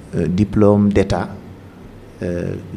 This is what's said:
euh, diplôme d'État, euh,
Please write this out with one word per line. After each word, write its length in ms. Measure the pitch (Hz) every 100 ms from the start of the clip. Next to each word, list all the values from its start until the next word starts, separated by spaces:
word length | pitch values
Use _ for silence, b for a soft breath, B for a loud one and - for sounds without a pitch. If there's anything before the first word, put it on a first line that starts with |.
| - -
euh, 100 | 82
diplôme 640 | 90 104 104 104 104 104
d'État, 360 | 98 95 87 101 - - - - - - - - -
euh, 320 | 90 87 92 95 98